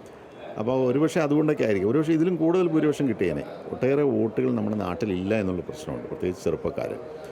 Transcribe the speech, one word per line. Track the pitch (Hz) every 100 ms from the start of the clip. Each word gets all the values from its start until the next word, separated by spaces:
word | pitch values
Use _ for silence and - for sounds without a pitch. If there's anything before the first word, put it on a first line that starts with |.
| - - - - - -
അപ്പോൾ | 110 131 127
ഒരുപക്ഷെ | 135 156 175
അതുകൊണ്ടൊക്കെ | 147 151 151 147
ആയിരിക്കും, | 117 98 101
ഒരുപക്ഷെ | 147 156
ഇതിലും | 160 180 165
കൂടുതൽ | 160 185 175
ഭൂരിപക്ഷം | 156 151 143 135
കിട്ടിയേനെ. | 101 90 71 - - -
ഒട്ടേറെ | 95 127 139
വോട്ടുകൾ | 143 110 110 131 131
നമ്മുടെ | 117 104 107
നാട്ടിലില്ല | 90 90 107 90 98
എന്നുള്ള | 110 95 90
പ്രശ്നമുണ്ട്, | 76 - - 62 -
പ്രത്യേകിച്ച് | - 90 90
ചെറുപ്പക്കാർ. | 85 78 - - - - - - -